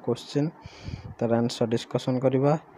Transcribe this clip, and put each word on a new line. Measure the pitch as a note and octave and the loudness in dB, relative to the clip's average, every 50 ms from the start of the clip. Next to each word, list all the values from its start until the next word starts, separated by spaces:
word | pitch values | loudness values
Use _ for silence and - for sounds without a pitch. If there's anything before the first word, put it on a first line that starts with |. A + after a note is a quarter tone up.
| - | -2
କୋଶ୍ଚିନ୍, | B2 A#2 - - - - C#3+ D3 E3+ - - - - - - - - - - - - - | -2 -2 -2 -4 -2 0 0 0 0 -2 -6 -14 -20 -18 -16 -12 -12 -12 -10 -12 -14 -6
ତାର | - A#2+ A2+ A#2 | -2 0 2 4
ଆନ୍ସର | A#2 A#2 A#2+ - - B2 A2 | 2 2 2 0 0 0 2
ଡିସ୍କସନ୍ | A#2 A2+ - - - C3 - C3+ B2+ B2+ | 2 0 0 -2 -4 -2 0 0 0 2
କରିବା। | B2+ C3 C3+ C3 C#3 C#3+ D#3 D#3 - - - | 2 2 2 4 4 4 2 2 -2 -8 -20